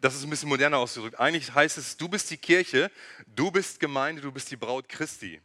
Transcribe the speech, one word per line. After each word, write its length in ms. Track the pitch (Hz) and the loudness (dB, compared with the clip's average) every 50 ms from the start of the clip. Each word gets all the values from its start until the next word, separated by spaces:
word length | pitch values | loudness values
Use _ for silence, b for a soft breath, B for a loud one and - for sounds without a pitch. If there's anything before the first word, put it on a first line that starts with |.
das 140 | - 131 127 | 0 0 0
ist 80 | 139 139 | 0 -6
ein 60 | 151 | -6
bisschen 200 | 151 - 147 147 | -6 -4 0 0
moderner 300 | 139 131 139 147 147 131 | 2 4 4 4 4 4
ausgedrückt, 380 | 120 117 - 120 110 113 - | 2 0 -4 -10 -10 -8 -2
eigentlich 360 | - 123 147 165 165 131 123 120 | 2 2 2 2 0 -2 2 4
heißt 240 | 143 151 151 - | 4 4 4 2
es, 180 | 156 135 - - | -6 -8 -10 -8
du 140 | - 160 175 | -8 -6 -4
bist 200 | 196 196 - - | -4 -4 -4 -4
die 60 | 160 | -8
Kirche, 560 | - - - 170 185 180 - - 131 165 202 B B B B B B B | -4 4 4 4 4 4 4 2 2 2 2 B B B B B B B
du 260 | B 110 - 151 196 | B -2 0 0 2
bist 280 | 170 196 185 - - - | 2 0 0 0 -4 -4
Gemeinde, 420 | 165 147 139 135 135 151 160 147 | -4 -2 0 0 -2 -2 -4 -6
du 120 | 139 139 131 | -10 -10 -10
bist 180 | 139 - - | -10 -12 -12
die 60 | 139 | -10
Braut 320 | 117 120 113 127 131 131 - | -8 -6 -4 -4 -4 -6 -8
Christi. 500 | - - 156 - - - 110 90 80 76 | -8 -8 -8 -8 -8 -12 -14 -14 -14 -16